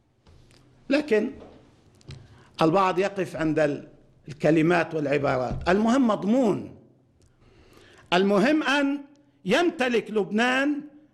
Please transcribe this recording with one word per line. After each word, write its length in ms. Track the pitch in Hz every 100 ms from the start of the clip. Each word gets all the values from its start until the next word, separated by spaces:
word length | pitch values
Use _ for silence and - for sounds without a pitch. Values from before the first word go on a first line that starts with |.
| _ _ _ - - - _ _ -
لكن 420 | 277 294 214 220 - - - _ _ _ _ - - - - - -
البعض 380 | 160 185 185 180
يقف 360 | 190 190 170 143
عند 240 | 160 151
ال-، 280 | 151 135 - - _ _ -
الكلمات 680 | - 156 160 160 175 165 160
والعبارات. 760 | 139 143 135 131 123 - 175
المهم 380 | 196 226 269 233
مضمون، 680 | 196 185 254 226 139 101 - - _ _ _ _ _ _ _ _ - - - -
المهم 500 | 180 196 208 240 311
أن 380 | 262 285 277 285 - _ _ _ 180
يمتلك 680 | 277 349 - 254 226 214
لبنان 720 | 214 175 208 247 254 285 285 - - _